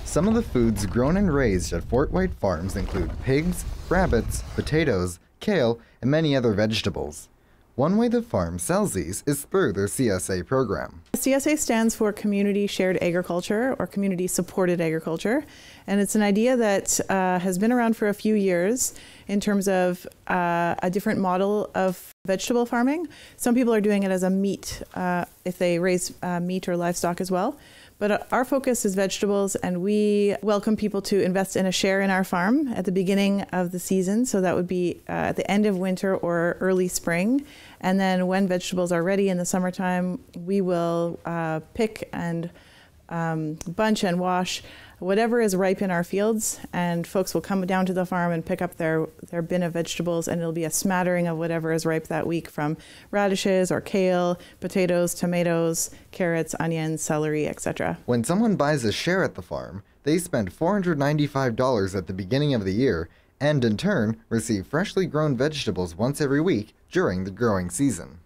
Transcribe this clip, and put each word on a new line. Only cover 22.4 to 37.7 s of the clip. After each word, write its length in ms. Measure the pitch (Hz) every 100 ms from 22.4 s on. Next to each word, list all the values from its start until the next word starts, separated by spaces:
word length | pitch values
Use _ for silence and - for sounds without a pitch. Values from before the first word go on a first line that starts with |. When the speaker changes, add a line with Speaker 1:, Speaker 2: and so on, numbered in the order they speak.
| - 240 240
Speaker 2:
farming. 420 | 247 247 311 330 - - -
Some 180 | - 240
people 180 | 240
are 80 | 220
doing 220 | 202 202
it 80 | 196
as 120 | 190
a 60 | 185
meat, 540 | 190 196 - - - -
uh, 300 | - 180 180 170 - 185
if 120 | 180
they 220 | 180 170
raise, 340 | 185 180 - -
uh, 200 | 180 175
meat 260 | 175 185 185
or 80 | 175
livestock 460 | 175 175 175 180
as 100 | 185
well. 260 | 185 208 294 - - - _
But, 140 | 208
uh, 80 | 208 -
our 140 | 214 254
focus 400 | 277 262 233 208
is 100 | 190
vegetables, 600 | 196 - 202 202 196 -
and 260 | 180 180
we 540 | 185 208 208 208 202 196
welcome 360 | 202 208 214 214
people 240 | 214 202
to 180 | - 202
invest 340 | 180 190 190 -
in 100 | 190
a 60 |
share 300 | 175 202 190
in 80 | 196
our 140 | 185
farm 460 | 185 185 180 269 285
at 160 | 214 185
the 60 |
beginning 500 | 185 185 196 196 202 190
of 200 | 180 180
the 80 | 180
season. 460 | - 190 180 214 254
So 160 | 208
that 140 | 185 -
would 120 | 180
be, 340 | 185 175 - -
uh, 20 |
at 240 | 170 165 180
the 120 | -
end 160 | 202 214
of 120 | 185
winter 380 | 190 185 196 190
or 400 | 170 170 170 -
early 280 | 185 185 180
spring. 580 | - - 170 196 269 285 - -